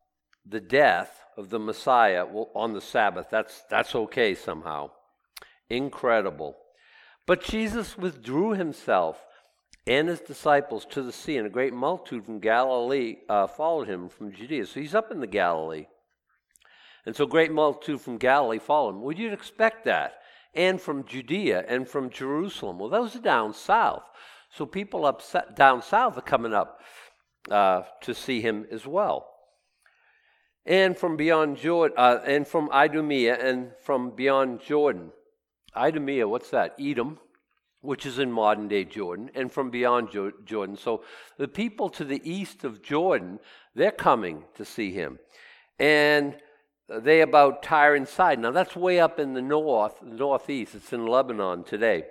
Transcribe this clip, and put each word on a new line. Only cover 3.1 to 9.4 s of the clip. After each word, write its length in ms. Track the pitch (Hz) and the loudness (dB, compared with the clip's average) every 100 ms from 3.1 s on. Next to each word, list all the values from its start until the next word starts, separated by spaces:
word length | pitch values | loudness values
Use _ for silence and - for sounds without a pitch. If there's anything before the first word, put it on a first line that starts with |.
| 90 - | -2 -4
that's, 340 | 110 107 - - | -4 -4 -10 -4
that's 260 | 107 117 123 | -2 -2 -4
okay 400 | 107 - 110 92 | -4 0 0 0
somehow. 560 | - 80 82 76 73 _ _ _ _ - - _ - | -8 -10 -8 -10 -10 _ _ _ _ -20 -20 _ -8
Incredible. 880 | 120 139 - 127 113 95 76 76 - _ _ _ - - _ - | -6 -6 -2 2 2 0 -6 -12 -14 _ _ _ -20 -20 _ -2
But 180 | 180 | -2
Jesus 540 | - 220 220 233 196 - | -2 -4 -4 -6 -8 -8
withdrew 540 | 180 135 113 139 214 | -8 -8 -6 -2 0
himself 720 | 196 165 139 - 98 80 - - _ | -2 -4 -6 0 2 2 -4 -16 _